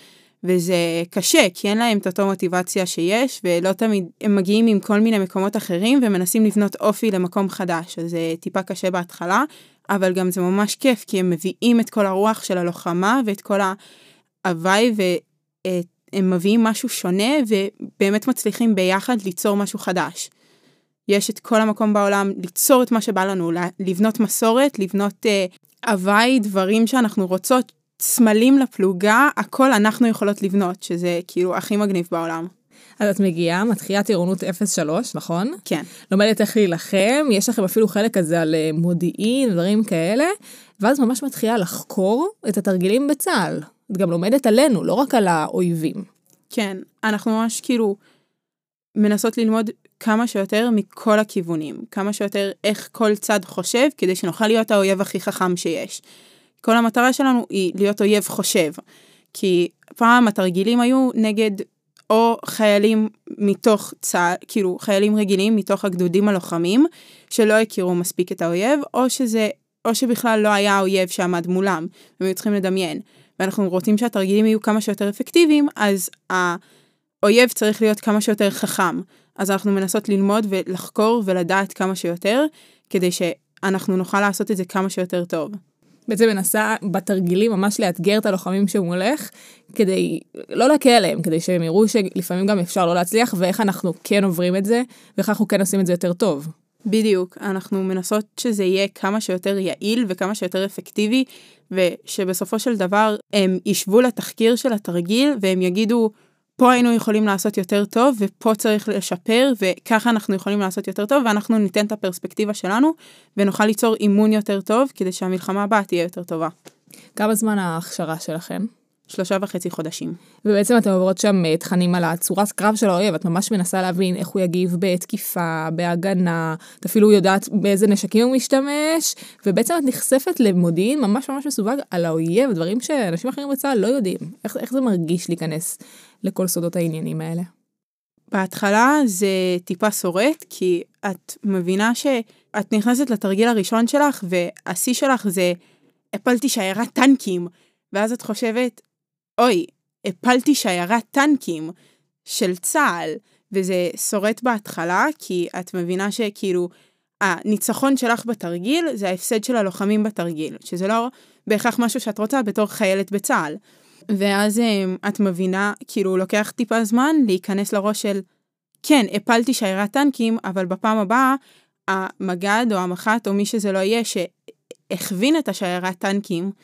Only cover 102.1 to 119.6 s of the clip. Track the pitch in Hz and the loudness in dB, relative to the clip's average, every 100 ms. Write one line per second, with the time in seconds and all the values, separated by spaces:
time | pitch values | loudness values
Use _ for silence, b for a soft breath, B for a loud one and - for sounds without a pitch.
102.1 | - 185 185 196 220 247 220 185 202 214 | -4 -4 -4 -4 -2 -2 -2 0 2 2
103.1 | 208 - 208 185 180 208 190 190 220 254 | 0 -2 0 2 0 -2 -2 4 4 4
104.1 | - - - 226 240 254 208 - 175 175 | 0 -12 0 2 2 0 -2 -4 -4 0
105.1 | 233 294 247 190 185 180 190 220 240 220 | 2 2 2 0 2 0 0 2 2 2
106.1 | b b b b - 247 247 240 233 226 | b b b b 2 4 6 4 2 2
107.1 | 214 214 196 214 208 185 202 202 226 269 | 0 2 0 -2 -4 -2 -2 0 2 2
108.1 | 226 196 _ 220 214 226 214 214 196 - | 2 -4 _ -2 0 0 0 -2 -4 -4
109.1 | 180 - 233 269 226 190 - - 220 240 | -6 0 2 4 2 0 -2 0 0 2
110.1 | 226 214 190 196 208 190 196 196 190 208 | 0 0 -4 -2 -2 -2 -4 -6 -6 0
111.1 | 277 233 208 - 220 196 208 208 214 190 | 2 2 0 0 0 2 0 -2 -4 -6
112.1 | 180 214 - 208 208 185 220 311 320 b | -6 -10 -4 -4 -4 -2 2 2 0 b
113.1 | b b 202 202 196 214 214 233 220 208 | b b 0 0 2 0 2 0 2 2
114.1 | 202 214 214 208 196 190 226 269 - 185 | 4 4 2 0 -4 0 0 0 -2 -6
115.1 | 180 185 185 185 196 202 220 190 175 170 | -4 -4 -4 -4 -4 0 0 0 -2 -2
116.1 | 180 175 160 160 - - _ _ B B | -6 -8 -6 -6 -8 -20 _ _ B B
117.1 | - 214 214 220 202 175 165 175 - 160 | -2 0 0 0 0 -2 -4 -8 -6 -6
118.1 | 160 - 160 - - 220 _ _ _ _ | -6 -6 -8 -8 -8 -8 _ _ _ _
119.1 | - 180 190 196 180 | -8 -2 -2 -4 -6